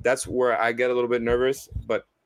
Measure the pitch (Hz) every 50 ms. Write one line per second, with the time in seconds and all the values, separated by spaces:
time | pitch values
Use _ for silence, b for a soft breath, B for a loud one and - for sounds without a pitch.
0 | - 120 135 131 - - 123 123 123 123 113 - 113 117 117 117 123 127 123 123
1 | 120 117 123 120 117 117 120 120 127 131 135 - - - - - - - 113 101
2 | - _ _ _ _